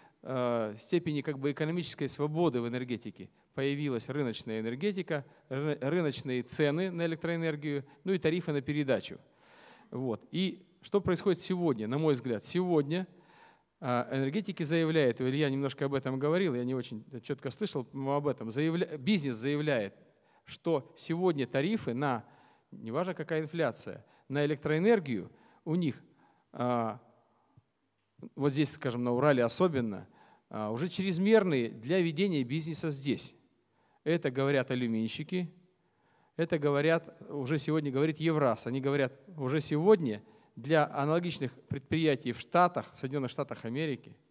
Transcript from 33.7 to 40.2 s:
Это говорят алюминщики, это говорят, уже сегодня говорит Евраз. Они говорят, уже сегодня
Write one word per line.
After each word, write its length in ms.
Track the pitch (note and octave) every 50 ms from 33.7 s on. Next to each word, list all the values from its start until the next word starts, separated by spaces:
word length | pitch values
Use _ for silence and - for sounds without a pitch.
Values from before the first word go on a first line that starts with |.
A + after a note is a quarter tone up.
| _ _ _ _ _ _
Это 280 | _ D3+ E3+ E3 - C#3
говорят 400 | B2 C#3 C3+ C#3 C#3+ C3+ B2 -
алюминщики, 840 | B2+ B2 B2 A#2 A2+ A2 A2+ A2 - - D#3 - - F3+ F2+ D#3 - - _ _ _ _ _ _ _ _ _ _ _ _ _ _ _
это 220 | - E3 E3 F3+ D#3
говорят, 580 | C#3+ D3 C#3+ C#3+ D3 D#3+ E3 E3+ - - - - - -
уже 300 | C#3+ C#3+ C3 B2 D#3+ D3
сегодня 340 | - - D3+ D#3+ D3 C#3+
говорит 260 | B2+ C3+ D3+ D#3+ D3+ D#3
Евраз. 480 | D#3 E3 D#3 D3 C#3+ B2 A2 - -
Они 140 | A#2+ B2 C3+
говорят, 320 | C3 C#3 C#3 C#3+ C3+ B2+ C3 - - - F3+
уже 240 | D#3 C3+ B2+ C#3+ D#3
сегодня 600 | D3 - - D3+ D#3+ G#3 A3 F3+ D#3 A#2 G#2 G#2